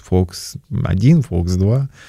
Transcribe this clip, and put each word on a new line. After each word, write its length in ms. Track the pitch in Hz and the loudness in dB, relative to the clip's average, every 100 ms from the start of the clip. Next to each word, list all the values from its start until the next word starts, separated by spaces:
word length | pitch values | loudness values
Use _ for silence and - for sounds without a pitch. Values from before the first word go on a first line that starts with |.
| - | -2
Фокс 500 | 90 90 - - - - - - | 0 0 -4 -16 -16 -10 -6 -2
один, 360 | 95 117 165 | 2 4 4
Фокс 340 | - 87 87 92 | 2 -2 -2 0
два. 340 | 95 123 139 - | 2 0 -2 -10